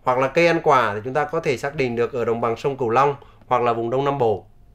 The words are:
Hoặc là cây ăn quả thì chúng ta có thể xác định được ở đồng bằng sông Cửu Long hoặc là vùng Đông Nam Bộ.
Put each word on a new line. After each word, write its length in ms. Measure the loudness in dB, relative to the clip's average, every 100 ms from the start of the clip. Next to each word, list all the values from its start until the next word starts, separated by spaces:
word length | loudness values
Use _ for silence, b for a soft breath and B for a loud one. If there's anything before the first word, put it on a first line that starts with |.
Hoặc 160 | -2 0
là 100 | 2
cây 180 | 2 2
ăn 140 | 2
quả 320 | 4 4 2
thì 60 | -2
chúng 100 | -4
ta 100 | -4
có 160 | -2 -4
thể 160 | -4 -4
xác 180 | -4
định 220 | -2 -2 0
được 160 | -2
ở 120 | -2
đồng 160 | -2 0
bằng 160 | -2 -2
sông 200 | -4 -2
Cửu 140 | 0
Long 240 | 2 2 0 B B -2
hoặc 160 | 0
là 100 | 0
vùng 180 | 0 -2
Đông 140 | -2
Nam 140 | -2 0
Bộ. 280 | 0 -2 -6 -20 -20